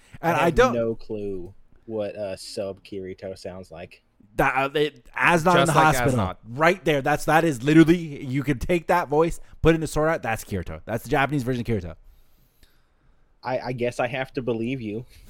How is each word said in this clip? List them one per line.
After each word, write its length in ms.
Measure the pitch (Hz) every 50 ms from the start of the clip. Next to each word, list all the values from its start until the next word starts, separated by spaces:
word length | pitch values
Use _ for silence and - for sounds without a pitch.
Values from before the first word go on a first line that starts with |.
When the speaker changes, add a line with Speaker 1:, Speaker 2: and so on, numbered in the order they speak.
| _ _ - -
Speaker 1:
And 140 | - 165 165
Speaker 2:
I 40 | 151
Speaker 1:
I 40 | 160
Speaker 2:
have 100 | 170 151
Speaker 1:
don't 180 | 143 247 262 120
Speaker 2:
no 220 | 117 117 113 113
clue 580 | - - - 110 107 104 101 98 92 85 92 98 - - _ - - _
what, 300 | - 110 107 104 101 -
uh, 200 | 104 104 95 95 -
sub 460 | - - - 113 101 98 95 95 -
Kirito 540 | - 104 98 92 92 92 - 104 95 95 -
sounds 340 | - 95 90 95 92 -
like. 300 | - 80 90 - - _ _ _ _ _ - _ 107 117
Speaker 1:
That, 180 | 139 139 131
uh, 140 | 131 135 139 139 156
it, 260 | 151 151 139 123 _ - - -
Asnot 180 | 127 147 175 170
in 60 | 151
Speaker 3:
Just 300 | 180 175 156 139 135 147
Speaker 1:
the 40 | 147
Speaker 3:
like 160 | 156 156 151
Speaker 1:
hospital. 180 | - - 139 127 120
Speaker 3:
Asnot. 180 | 98 92 90 - - 107
Speaker 1:
Right 360 | 117 135 160 170 185 190 -
there. 160 | 170 151 139
That's, 240 | 131 143 147 143 -
that 180 | - 151 165 165
is 180 | 165 143 113
literally, 360 | 117 143 156 160 160 147 175 180
you 440 | 165 156 143 - 127 131 127 143 143
could 180 | 143 143 113
take 260 | - - 180 175 160 -
that 220 | 180 175 156 123
voice, 320 | 143 151 165 165 - - - - - -
put 100 | - 156
it 40 | 165
into 120 | 160 156 143
Sword 200 | - 151 151 160
Art, 160 | 165 151 -
that's 220 | 117 113 107 -
Kirito. 340 | - 104 92 85 - 80 80 -
That's 180 | - 104 - -
the 60 | 120
Japanese 340 | 143 143 135 131 147 147 120
version 160 | 131 131 120
of 60 | 113 -
Kirito. 280 | 117 101 85 82 80 - _ - - _ _ _ _ _ _ _ _ _ _ _ _ _ _ _ _ _ _ _ _ _ _ _ _ _
Speaker 2:
I, 180 | - 123 127 120
I 120 | - 120
guess 300 | 131 117 117 120 - -
I 60 | 131 123
have 260 | 131 131 131 - -
to 80 | 143
believe 400 | 123 123 120 110 113 120 135 135
you. 240 | 113 107 101 113 127 - - - - -